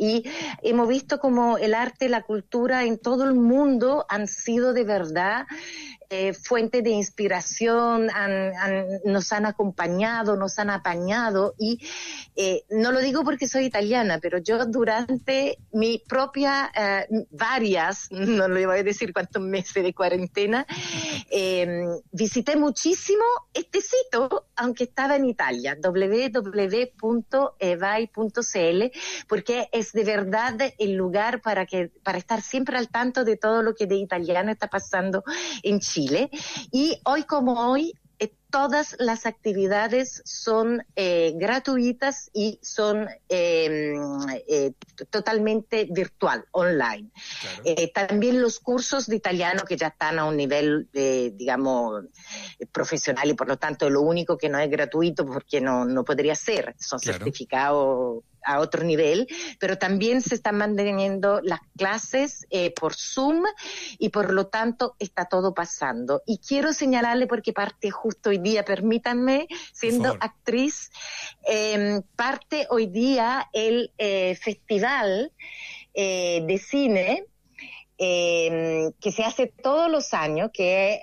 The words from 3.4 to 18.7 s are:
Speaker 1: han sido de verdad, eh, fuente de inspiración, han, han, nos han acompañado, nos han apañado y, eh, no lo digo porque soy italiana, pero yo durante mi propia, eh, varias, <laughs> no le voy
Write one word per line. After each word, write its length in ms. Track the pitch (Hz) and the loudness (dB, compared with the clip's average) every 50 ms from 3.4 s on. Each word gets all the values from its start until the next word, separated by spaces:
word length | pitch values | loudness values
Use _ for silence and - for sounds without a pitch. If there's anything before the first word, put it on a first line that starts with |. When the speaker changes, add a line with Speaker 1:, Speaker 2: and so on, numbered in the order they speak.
| 240 233 247 269 294 285 269 240 240 254 277 302 - - | 6 6 6 6 6 6 4 4 4 2 2 2 0 -2
Speaker 1:
han 180 | 196 208 208 | -2 -2 -2
sido 460 | 196 - - - - 233 233 240 254 247 | -4 -6 -6 -4 -2 0 2 2 2 2
de 100 | 247 240 | 2 2
verdad, 640 | 202 208 196 175 156 156 170 180 196 214 240 285 - 294 311 339 339 339 320 311 285 247 - - _ | 2 2 0 0 0 0 0 0 2 0 -2 -4 -6 -12 -12 -12 -14 -14 -16 -16 -16 -18 -20 -12 _
eh, 240 | 196 190 190 196 180 | -4 -2 0 -2 -2
fuente 480 | - - - 247 233 226 226 - 247 220 | -4 -2 0 2 2 2 2 2 2 2
de 80 | 233 | 2
inspiración, 1200 | 220 208 202 196 - - 208 196 185 180 - - - - 226 233 226 233 233 233 233 226 226 220 | 2 2 0 -2 -4 -2 0 0 0 0 -2 -6 -4 0 2 2 4 4 4 4 2 2 2 0
han, 420 | 175 202 202 196 196 190 190 190 185 | 0 0 -2 0 0 0 -2 -2 -2
han, 300 | 180 190 196 196 190 190 185 196 190 175 | -2 -2 0 0 0 -2 -2 -4 -2 0
nos 280 | 208 196 202 180 - 226 | 2 2 2 0 0 -2
han 140 | 208 208 | 0 0
acompañado, 920 | 214 208 - 208 196 180 - 175 170 175 185 208 226 233 233 226 208 208 | -2 0 0 -2 -2 0 -2 -2 0 0 0 0 0 0 0 0 0 2
nos 220 | 196 196 190 190 - | 2 0 -2 -2 -2
han 100 | 208 202 | -2 -2
apañado 840 | 202 190 - 190 170 170 175 185 208 240 240 226 202 190 196 202 - - | -2 -2 -2 -2 -2 -2 -2 0 0 0 0 2 2 2 2 2 0 -2
y, 220 | 214 214 240 233 294 320 - - 349 339 320 - - - _ | -2 -2 -2 -2 -6 -12 -12 -12 -12 -12 -14 -14 -16 -12 _
eh, 280 | - 196 190 185 170 - _ | -2 0 0 0 0 -2 _
no 220 | 208 220 220 240 262 | 0 2 2 2 2
lo 60 | 262 | 2
digo 240 | 262 277 247 302 311 | 2 2 0 0 0
porque 220 | 277 311 254 277 | 0 0 -2 -2
soy 180 | 247 - 262 262 | -2 0 0 0
italiana, 520 | 262 - 208 202 208 247 247 226 202 170 160 | 0 0 0 0 2 2 2 2 2 0 0
pero 180 | 160 170 170 180 | -2 -2 -2 -2
yo 280 | 170 190 226 233 254 | 0 0 0 2 2
durante 920 | 233 220 262 233 220 214 220 240 240 262 240 - - 269 269 277 277 - - - _ - | 0 2 0 2 2 2 0 0 0 -2 -2 0 0 0 2 2 0 -2 -6 -10 _ -2
mi 300 | 220 220 226 233 220 - | 0 2 2 0 -2 -4
propia, 640 | - 254 262 262 269 - 277 285 277 277 277 277 - - | -2 0 0 0 0 0 0 2 2 2 2 -2 -2 -2
eh, 300 | 220 208 196 196 196 - - 214 220 - - | -2 0 0 0 -2 -2 -2 -2 -2 -4 -4
varias, 800 | - 147 220 - 262 262 226 208 190 170 160 175 196 - - - | -6 -4 -2 0 0 0 2 2 2 2 2 0 -2 -4 -8 -10
<laughs> 20 | |
no 380 | 185 185 196 220 233 208 190 190 | -6 -4 0 0 2 4 4 2
le 180 | 185 185 190 | 2 2 2
voy 140 | 185 | 2